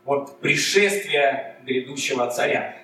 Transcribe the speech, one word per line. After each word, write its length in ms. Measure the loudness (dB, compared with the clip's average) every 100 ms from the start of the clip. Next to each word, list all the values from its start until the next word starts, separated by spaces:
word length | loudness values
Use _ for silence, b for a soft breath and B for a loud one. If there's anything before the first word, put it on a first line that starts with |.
вот 360 | -2 -2 -2 -6
пришествия 1200 | -2 0 4 4 4 2 0 2 2 0 -6 -14
грядущего 640 | -2 -2 -2 -6 -4 -2 -2
царя. 480 | 0 0 0 -4 B